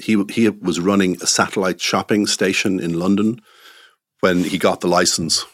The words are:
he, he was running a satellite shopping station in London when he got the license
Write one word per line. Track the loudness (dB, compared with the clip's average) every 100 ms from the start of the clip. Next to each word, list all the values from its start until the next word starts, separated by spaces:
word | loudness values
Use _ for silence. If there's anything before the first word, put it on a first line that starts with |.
he, | -2 0 0
he | 0 0
was | 0 -4 0
running | 2 2 2 0
a | -2
satellite | 0 0 0 -2 -2
shopping | -2 -2 0 0 0
station | 0 0 0 -2 -2
in | -2 -2
London | 0 2 0 -2 -10 _ -20 -20 -20 _ _ _
when | 0 2
he | 0 0
got | 0 0
the | 0
license | 2 2 0 -2 -4 -6